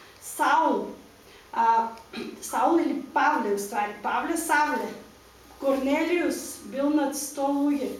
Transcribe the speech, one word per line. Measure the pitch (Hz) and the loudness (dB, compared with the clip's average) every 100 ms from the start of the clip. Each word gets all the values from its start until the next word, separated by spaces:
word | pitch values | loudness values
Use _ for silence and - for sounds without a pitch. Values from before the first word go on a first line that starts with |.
| - - | -20 -18
Саул, | - - 277 302 311 208 202 - - - - - - | -12 -2 2 4 4 2 -2 -10 -20 -20 -20 -20 -6
а, | - 226 466 233 - - | 0 4 4 2 -4 -14
<clears throat> | - - - | -10 -10 -10
Саул | - 247 262 330 | -6 0 4 4
или | 311 - - | 2 -2 -2
Павле, | - 269 302 208 | 0 2 2 0
у | 202 | -2
ствари, | 202 220 208 202 | -2 -4 -4 -4
Павле | - 226 302 330 | -4 -2 -2 -2
Савле. | 320 294 302 254 - - - - - - - - | 2 2 2 0 -4 -8 -16 -20 -20 -20 -20 -4
Корнелиус | 277 269 269 294 330 349 302 - - - | 0 0 2 2 2 2 0 -2 -6 -12
бил | 202 262 285 | -10 -2 2
над | 294 269 - | 2 0 -2
сто | - - | -8 -4
луѓе, | 277 285 285 285 - - | -2 2 2 0 -2 -8